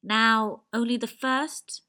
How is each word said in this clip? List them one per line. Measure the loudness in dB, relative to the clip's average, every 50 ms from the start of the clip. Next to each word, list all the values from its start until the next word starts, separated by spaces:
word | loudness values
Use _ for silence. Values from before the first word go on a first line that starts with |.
Now, | -4 0 2 4 4 4 4 4 2 0 -4 -8 _ _
only | -2 -2 0 0 0
the | -2 -2
first | -6 -8 _ -2 0 0 0 0 -4 -8 -14 -14 -14 -16 -16 _